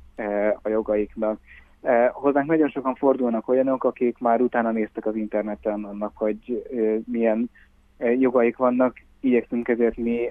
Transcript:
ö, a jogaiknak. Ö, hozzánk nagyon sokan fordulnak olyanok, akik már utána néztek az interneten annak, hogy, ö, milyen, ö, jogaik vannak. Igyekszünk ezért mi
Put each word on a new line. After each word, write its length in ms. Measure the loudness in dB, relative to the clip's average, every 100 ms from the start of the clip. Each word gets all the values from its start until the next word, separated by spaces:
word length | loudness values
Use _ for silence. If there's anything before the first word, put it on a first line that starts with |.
| -18 -8
ö, 320 | -4 -2 0 -2
a 60 | -2
jogaiknak. 720 | -2 0 -2 -2 -4 -4 -4 -10 -20 -20 _
Ö, 220 | 0 2 2
hozzánk 340 | 2 0 0 2
nagyon 220 | 2 0
sokan 260 | -2 -6
fordulnak 540 | 0 2 2 0 -2 0
olyanok, 360 | 2 2 0
akik 340 | -2 0 -2 0
már 220 | 2 2
utána 300 | 2 0 -2
néztek 360 | -2 -4 -6 -6
az 100 | -4
interneten 680 | -4 -4 -4 -6 -4 -4
annak, 280 | -6 -8 -8
hogy, 520 | -4 -4 -4 -6 -8 -6
ö, 260 | -2 0 -2 -4
milyen, 440 | 0 0 0 -2 _ -20 _ _ -4
ö, 120 | 0
jogaik 460 | 2 2 4 2 2
vannak. 440 | 0 2 0 -2 -16 _
Igyekszünk 480 | 2 2 2 -2 -2
ezért 280 | 2 0 0
mi 340 | -2 -2 -4